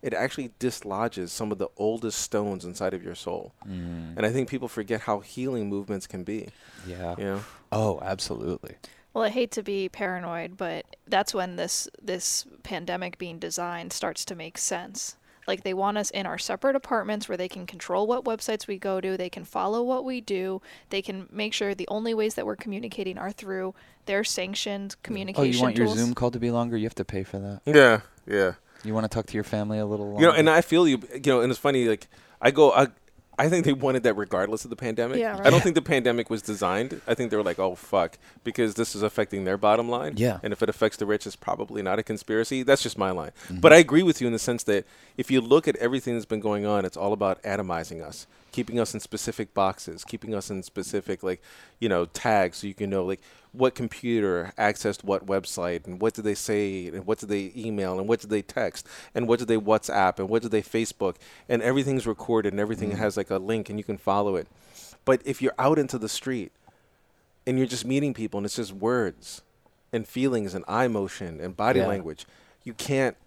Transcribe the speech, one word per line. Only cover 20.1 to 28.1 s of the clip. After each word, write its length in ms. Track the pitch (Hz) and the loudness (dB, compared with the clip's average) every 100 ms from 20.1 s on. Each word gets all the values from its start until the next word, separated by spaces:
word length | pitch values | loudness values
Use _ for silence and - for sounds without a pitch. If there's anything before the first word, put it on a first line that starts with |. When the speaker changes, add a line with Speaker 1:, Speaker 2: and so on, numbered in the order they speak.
| 254 | -8
Speaker 3:
do, 400 | 226 190 185 190 - - _ | -4 -4 -2 -6 -10 -20 _
they 100 | 196 | -6
can 260 | 196 196 185 | -4 -10 -10
make 200 | 202 214 | -6 -4
sure 200 | - 202 | -2 -2
the 140 | 196 185 | -4 -4
only 240 | 208 226 | -4 -2
ways 220 | 226 220 - | 0 0 -2
that 100 | 208 | -6
we're 100 | 202 | -6
communicating 600 | - 196 233 - 190 180 | -8 -8 -8 -6 -6 -6
are 140 | 185 | -8
through 420 | 208 196 190 185 - - _ - | -10 -8 -6 -6 -10 -20 _ -4
their 180 | 196 | -2
sanctioned 720 | 226 - 185 208 - 202 196 - | 0 -4 -4 -4 -4 -6 -8 -12
communication 380 | - 214 190 190 | -10 -8 -4 0
Speaker 2:
Oh, 100 | 135 | 2
you 80 | 123 | 4
want 160 | 127 113 | 2 4
your 100 | 113 | 4
Speaker 3:
tools. 100 | 110 | 4
Speaker 2:
Zoom 160 | 120 | 0
call 160 | 120 123 | 2 0
to 80 | 120 | 2
be 120 | 120 | 0
longer? 260 | 117 120 117 | 0 0 0
You 80 | 110 | -2
have 100 | - | -4
to 100 | 98 | -6
pay 180 | 98 | -4
for 160 | 95 98 | -6 -8
that. 220 | 101 101 - | -8 -6 6
Speaker 1:
Yeah, 360 | 151 131 107 - | 10 10 8 0